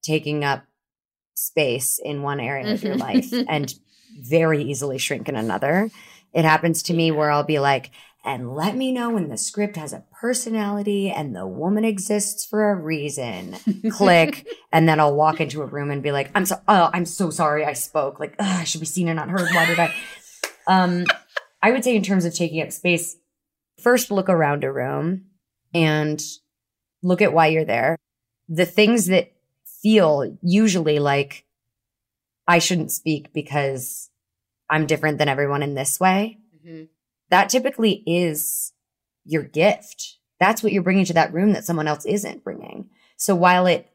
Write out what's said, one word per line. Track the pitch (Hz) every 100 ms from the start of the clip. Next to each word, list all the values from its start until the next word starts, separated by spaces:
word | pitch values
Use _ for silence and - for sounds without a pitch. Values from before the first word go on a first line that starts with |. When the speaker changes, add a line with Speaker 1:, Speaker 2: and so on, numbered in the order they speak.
Speaker 1:
taking | - 156 147 147
up | 143 135 _ _ _ _ _ _ _ -
space | - - 143 123 - -
in | - 147
one | 143 139
area | 120 139 127
of | 220
your | 208 185
life | - - -
Speaker 2:
Mm-hmm. | 240 -
<laughs> |
Speaker 1:
and | 156 143 - _ _ _ 151
very | 120 160 160 156
easily | 147 139 139 131
shrink | - 135 104
in | 131
another. | 110 92 135 170 220 - - - _
It | - 160
happens | 156 165 160
to | -
me | 170 165
where | 151 151
I'll | 147
be | 147 151
like, | 143 135 131 - - _ -
"And | 131 120 135
let | 175 247
me | 262
know | 254 233
when | 226 160
the | 113
script | - - 208 185
has | 151
a | - - -
personality | 233 240 240 220 202 208 202 202 196
and | - 147 98
the | 95
woman | 95 160 208 220
exists | 202 185 208 208 - -
for | 208 214
a | 196
reason." | 156 160 147 139 120 92 92 92 -
Speaker 2:
<laughs> | - -
Speaker 1:
Click. | - 196 175 160 - - - _
And | 160 160
then | 156
I'll | 151 143
walk | 156 156
into | 151 143
a | 139
room | 143 143
and | 143
be | 139
like, | 143 139
"I'm | 202 185
so, | 185 -
oh, | 202 165
I'm | 180 170
so | - 180
sorry | 160 160 151 151
I |
spoke. | 147 - 160 139 -
Like, | 151 _
ugh, | 202 185
I |
should | 165 160
be | 160
seen | - 170
and | 160
not | 151
heard. | 185 175
Why | 175 165
did | 170
I?" | 165 -
<laughs> | - - - - - - -
Um, | 185 180 175 175 - _ - - _
I | 202
would | 262
say | 247 226
in |
terms | 180 190 170
of | 165
taking | 170 160
up | 151
space, | - 175 170 165 - _ _ _ _ _ _
first | - 247 -
look | 202 190
around | 180 151 143
a | 139
room | 135 127 139 156 185 - _ _ _ _
and | 170 160 151 151 151 - - _ _ _ _ _ _
look | 180 180
at | 202
why | 160 160
you're | 160 156
there. | 117 123 165 _ _ _ _ _
The | 160 175
things | - 214 240 175
that | 185 - _ _ _ - -
feel | 214 220 170 147 120 -
usually | 175 190 220 180 156 147
like, | 143 143 139 - _ _ _ _ _ _ _ _ _ _ -
"I | 175
shouldn't | 165 180 160
speak | - - 151 147
because | - 147 143 139 135 131 - - _ _ _ _ _ _
I'm | 156 156
different | 156 156 147
than | 147
everyone | 135 143 143
in | 143
this | 139 139 -
way." | 185 190 220 220 _ 160
Speaker 2:
Mm-hmm. | 165 160 160 _ _ _ _
Speaker 1:
That | 180 196
typically | 254 262 269 220 - -
is | 170 175 151 - - - _ _ _ _ _ -
your | 156
gift. | 135 147 180 - - - - - _ _
That's | 185 220
what | 220
you're | 196
bringing | 180 190 175
to |
that | 170 156
room | 160 202
that | 190 -
someone | 170 156
else | 151 -
isn't | 202 202 -
bringing. | - - - - 190 _ _ _
So | -
while | 185 180 180 185
it | 170 -